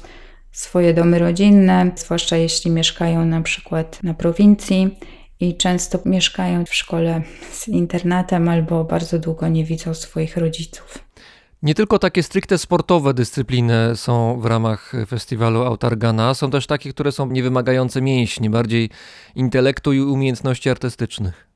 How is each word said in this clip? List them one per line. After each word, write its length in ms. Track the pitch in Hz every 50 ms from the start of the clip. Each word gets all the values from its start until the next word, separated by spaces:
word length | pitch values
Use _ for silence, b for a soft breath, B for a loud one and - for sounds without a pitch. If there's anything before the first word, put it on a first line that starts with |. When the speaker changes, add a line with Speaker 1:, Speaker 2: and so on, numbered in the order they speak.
| B B B B B B B B B B
Speaker 1:
swoje 420 | - - - - - 185 175 170 170
domy 240 | 170 170 170 170 170
rodzinne, 720 | 170 175 170 175 202 208 202 202 190 185 185 185 180 180 180
zwłaszcza 400 | - - - 170 170 - - 170
jeśli 340 | 165 165 165 - - - 170
mieszkają 540 | 165 165 160 - - - 170 165 165 165 165
na 180 | 165 165 165
przykład 600 | 160 - - - - - - 160 160 160 - -
na 120 | - 170 160
prowincji 840 | - - 170 165 - 208 208 208 208 - - 190 190 190 190 190 B B B B B B B B -
i 160 | 175 175 170
często 420 | - - 185 180 175 - - - 180 -
mieszkają 600 | - 185 180 175 - - - 185 180 175 175 170
w 100 | - -
szkole 480 | - - - 170 165 165 165 165 160 151 B B B B B
z 160 | B - - 226
internatem 800 | 208 175 175 170 - 175 180 175 175 180 180 - 185 170 170 170
albo 360 | 170 165 160 160 170 165 160
bardzo 340 | 160 165 165 165 - 175 165
długo 300 | 160 165 160 160 165 165
nie 160 | 160 160 156
widzą 300 | 156 165 160 - 165 160
swoich 420 | - - - - 160 160 160 -
rodziców. 640 | 175 165 160 160 160 160 - - - - - - - - _ b b b b b b b b b b
Speaker 2:
Nie 120 | - 151 156
tylko 240 | - 214 - 226 196
takie 240 | - 180 - 185
stricte 360 | 156 - - 190 - - 190 165
sportowe 560 | - - 180 175 - - 180 170 139 139 135
dyscypliny 840 | 123 120 - - 143 123 - 127 123 120 117 117 113 113 113 117
są 440 | 113 - - 120 117 117 113 123 123
w 60 | 110
ramach 460 | 113 113 113 113 110 110 101 - - - 120 110
festiwalu 560 | - 127 110 - - 123 107 117 117 113 113
Autargana, 720 | 123 127 117 - - 120 117 107 117 117 110 110 110 123 131
są 160 | - 151 131
też 160 | 143 139 -
takie, 240 | - 147 139 - 139
które 220 | 131 - 143 143
są 140 | 127 - 139
niewymagające 760 | 127 131 131 123 127 127 127 120 131 127 127 127 123 - 135
mięśni, 480 | 131 135 135 127 120 104 - - 113 107
bardziej 400 | 104 117 117 107 117 117 113 107 B B B B B B B B B
intelektu 580 | - 131 123 107 131 127 135 139 - - 151
i 80 | 139 135
umiejętności 720 | 139 139 135 135 135 135 123 - - 135 127 - - 135
artystycznych. 760 | 123 - - 123 - - 117 - - - 107 92 85 - _ _ _